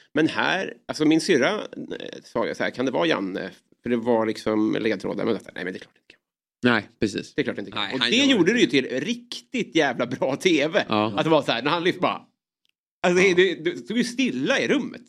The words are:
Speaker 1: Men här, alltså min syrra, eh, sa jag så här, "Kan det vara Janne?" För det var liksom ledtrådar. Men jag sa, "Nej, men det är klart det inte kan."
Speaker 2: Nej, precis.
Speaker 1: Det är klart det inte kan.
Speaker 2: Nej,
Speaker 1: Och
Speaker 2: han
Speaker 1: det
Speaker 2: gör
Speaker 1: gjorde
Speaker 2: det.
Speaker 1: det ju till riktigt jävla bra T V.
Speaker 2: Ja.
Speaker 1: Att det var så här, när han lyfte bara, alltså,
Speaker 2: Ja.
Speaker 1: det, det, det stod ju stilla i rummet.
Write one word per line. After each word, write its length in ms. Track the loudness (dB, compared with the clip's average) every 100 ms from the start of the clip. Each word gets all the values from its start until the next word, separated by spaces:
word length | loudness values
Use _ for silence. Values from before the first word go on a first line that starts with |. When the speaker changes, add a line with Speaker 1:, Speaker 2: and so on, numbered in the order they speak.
| _
Speaker 1:
Men 140 | 0 0
här, 460 | 2 0 0 -4 -8 -8
alltså 180 | 0 2
min 160 | 4
syrra, 280 | 4 2 2
eh, 60 | 0 -6 -10 -10 -10 -10 -14
sa 240 | -8 -4 -2
jag 100 | -2
så 60 |
här, 60 | -4
"Kan 140 | -2 -2
det 60 |
vara 140 | 0 0
Janne?" 440 | 0 -2 -6 -8 -12 _ _
För 60 | -4
det 80 | -2
var 280 | 2 2 2
liksom 520 | -2 0 2 2 0
ledtrådar. 460 | 0 -2 -4 -4 -2
Men 80 |
jag 80 | -4
sa, 60 | -6 -10
"Nej, 80 |
men 100 | -8
det 40 | -8
är 40 |
klart 120 | -12
det 60 | _
inte 140 | _
kan." 60 | _ _ _ _ _ 0
Speaker 2:
Nej, 160 | 0 -2 _
precis. 340 | -4 -4 -6 -6
Speaker 1:
Det 60 |
är 20 |
klart 120 | -4 -6
det 40 |
inte 120 | -8
kan. 100 | -6
Speaker 2:
Nej, 100 | -6
Speaker 1:
Och 60 | -4
Speaker 2:
han 100 | 0
Speaker 1:
det 60 | 2
Speaker 2:
gör 80 | 4
Speaker 1:
gjorde 260 | 4 4
Speaker 2:
det. 20 |
Speaker 1:
det 60 | 4
ju 60 | 2
till 180 | 2 0 -2
riktigt 760 | -4 -6 -8 -16 -8 -6 -2 0
jävla 300 | 0 0 -4
bra 280 | -2 -2 0
T 320 | 2 2 2
V. 160 | 0 0
Speaker 2:
Ja. 240 | 2 0 0
Speaker 1:
Att 60 |
det 60 | 2
var 120 | 2
så 100 | 2
här, 100 | 0
när 100 | 0
han 120 | 0
lyfte 180 | 0 0
bara, 200 | -2 -2 -8 _ _ _ _ _ _ _ 2
alltså, 160 | 4 4
Speaker 2:
Ja. 60 | 6
Speaker 1:
det, 200 | 4 2
det, 160 | -4
det 60 | -6
stod 200 | -4 -2
ju 60 |
stilla 560 | -2 0 -2 0 0 0
i 80 | 2
rummet. 340 | 0 -2 -10